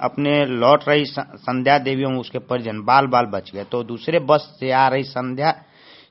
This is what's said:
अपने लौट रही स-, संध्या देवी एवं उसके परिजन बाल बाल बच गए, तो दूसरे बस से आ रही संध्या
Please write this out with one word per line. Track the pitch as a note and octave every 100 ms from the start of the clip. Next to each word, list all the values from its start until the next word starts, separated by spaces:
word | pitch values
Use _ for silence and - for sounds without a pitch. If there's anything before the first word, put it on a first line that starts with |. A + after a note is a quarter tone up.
अपने | B2+ - C#3+ D3 C3+
लौट | A#2+ A#2+ D3 D3
रही | D3+ C#3
स-, | C#3+
संध्या | - - - B2+ C3 C#3+
देवी | C3 C3+
एवं | C3+ C3
उसके | A2+ B2
परिजन | - B2 A2+ G#2+
बाल | G#2+ C3+ C3+
बाल | B2 A#2
बच | G2 -
गए, | G2
तो | G2+ A#2+
दूसरे | A2+ A2+ - E3
बस | C3+ D3+ - _
से | C3
आ | B2+ C3+
रही | C3+
संध्या | C3 B2+ B2+ B2+ D#3 - _ _ - - _